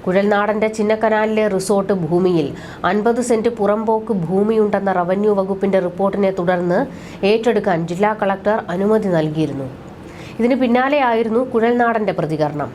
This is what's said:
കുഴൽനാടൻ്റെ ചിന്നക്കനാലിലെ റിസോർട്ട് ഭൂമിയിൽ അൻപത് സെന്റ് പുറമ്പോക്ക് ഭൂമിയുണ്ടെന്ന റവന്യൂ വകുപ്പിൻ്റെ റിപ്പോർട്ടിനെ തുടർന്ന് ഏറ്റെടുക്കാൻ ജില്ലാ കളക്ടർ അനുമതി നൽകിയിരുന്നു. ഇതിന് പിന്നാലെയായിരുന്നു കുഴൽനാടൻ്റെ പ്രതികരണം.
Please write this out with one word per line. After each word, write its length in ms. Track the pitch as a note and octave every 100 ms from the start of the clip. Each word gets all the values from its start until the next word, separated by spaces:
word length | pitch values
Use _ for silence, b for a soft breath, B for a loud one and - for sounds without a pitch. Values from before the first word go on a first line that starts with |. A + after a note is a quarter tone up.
കുഴൽനാടൻ്റെ 640 | - F#3+ G3+ G#3 G#3 G#3+ G#3+ A3
ചിന്നക്കനാലിലെ 680 | G#3 A3 A3 G#3+ A3 G#3+ G#3+ F#3+
റിസോർട്ട് 380 | F#3 G3+ G3 G3
ഭൂമിയിൽ 420 | D#3 F3 F3+ F3 C#3 B B B F3
അൻപത് 300 | G3+ G#3+ A#3+ A#3+
സെന്റ് 200 | A3+ A3+ A#3
പുറമ്പോക്ക് 560 | G3+ G#3 A3 A3 A3 G3+ D#3+
ഭൂമിയുണ്ടെന്ന 640 | F#3+ G#3 A3 G#3 G3 G3 F3+
റവന്യൂ 320 | F3 F#3+ G#3+ G3+
വകുപ്പിൻ്റെ 400 | F#3+ F#3+ G3+ F#3+ F3+
റിപ്പോർട്ടിനെ 440 | F3 G3 G3 G3 F#3+
തുടർന്ന് 400 | F3 F3+ F3+ F3+ C#4 B B B G3
ഏറ്റെടുക്കാൻ 460 | A3 A#3 G#3 G3+ E3+ E3
ജില്ലാ 220 | F3 G#3 G#3+
കളക്ടർ 360 | G3 G3 G#3 A3 A3
അനുമതി 360 | F3+ G3+ A3 G3+ E3+
നൽകിയിരുന്നു. 500 | D#3 D3+ D3+ C3+ C3 - - - B B B B
ഇതിന് 160 | A#3 B3+
പിന്നാലെയായിരുന്നു 800 | B3+ A#3+ C4 D4 B3+ A3+ A3+ A3 B3+
കുഴൽനാടൻ്റെ 640 | A#3 A#3 A#3+ A#3 A3+ G#3 E3+
പ്രതികരണം. 520 | D3 D#3 G3+ D3 C3